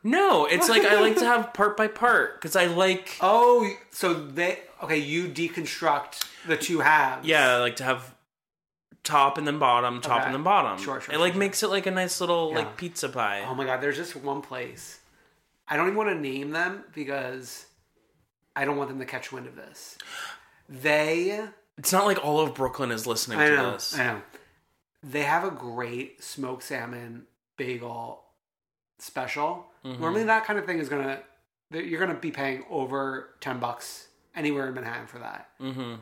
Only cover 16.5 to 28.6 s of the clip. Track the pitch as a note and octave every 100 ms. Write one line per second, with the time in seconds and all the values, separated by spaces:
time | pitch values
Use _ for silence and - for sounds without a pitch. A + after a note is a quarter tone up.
16.5 | D#3+ F3+ G3 - D#3 C#3 C#3 B2+ C3 B2
17.5 | - - _ _ _ _ _ _ _ _
18.5 | C#3 C#3 C#3+ C#3 C3+ B2+ B2+ - C3 B2
19.5 | - - - - - - - - - _
20.5 | _ _ C3+ D3 D3+ D#3 E3 F#3 G#3+ G#3+
21.5 | - _ - C#3 F#3 G3+ F#3 D3 D3+ D3+
22.5 | B2+ C3 - B2+ A2+ A#2 A2+ - A2 D3+
23.5 | C#3+ A#2 G2+ - D3 B2 G#2+ - - _
24.5 | _ _ _ _ _ D3 C#3+ C#3+ E3 F#3+
25.5 | C#3+ B2 A#2+ A#2+ A#2+ C3+ _ - - C3
26.5 | B2+ - C3+ A#2 B2 A#2 A#2+ - _ _
27.5 | - B2+ A#2+ A#2+ A#2 A#2 - _ _ _
28.5 | _